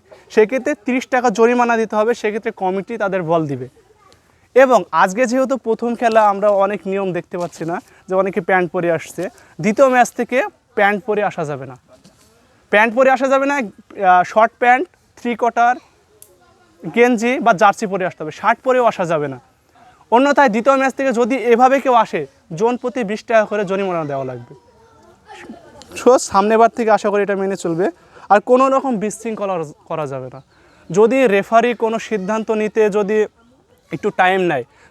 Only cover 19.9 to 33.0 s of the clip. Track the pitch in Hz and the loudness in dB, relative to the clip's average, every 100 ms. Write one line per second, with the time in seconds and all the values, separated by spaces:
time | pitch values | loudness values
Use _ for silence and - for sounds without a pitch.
19.9 | _ _ 226 277 294 277 214 226 269 269 | _ _ 2 4 4 2 2 0 0 0
20.9 | - 269 220 226 262 233 233 254 269 269 | -2 -2 -2 -2 -2 2 4 4 4 2
21.9 | 240 208 180 139 _ _ 160 226 247 254 | 2 2 -4 -8 _ _ -4 -2 -2 -6
22.9 | 254 196 214 - 226 208 208 185 190 196 | -6 -6 -6 0 0 2 -2 -4 -4 -4
23.9 | 170 147 139 131 123 120 147 _ _ _ | -4 -6 -6 -8 -10 -16 -20 _ _ _
24.9 | _ - _ _ - - - - - - | _ -20 _ _ -20 -20 -20 -20 -20 -20
25.9 | - - 254 - 196 208 220 226 - 220 | -2 2 2 2 0 2 4 2 2 0
26.9 | 208 214 202 202 196 190 196 180 165 208 | 0 0 -2 -2 -2 -4 -4 -4 -2 -2
27.9 | - _ - - 208 - 254 269 269 269 | -4 _ -20 0 2 4 2 4 0 -2
28.9 | 220 208 - 233 214 196 180 147 - _ | -4 -6 -8 -10 -8 -6 -6 -8 -14 _
29.9 | 160 147 135 127 135 - _ _ _ - | -8 -6 -8 -12 -16 -20 _ _ _ -4
30.9 | 175 226 262 254 196 - 226 247 226 226 | 2 4 4 2 2 2 2 2 0 -4
31.9 | 226 - 220 185 220 214 214 214 226 214 | -4 -6 -6 -4 -6 -4 -4 -2 0 0
32.9 | 208 | 0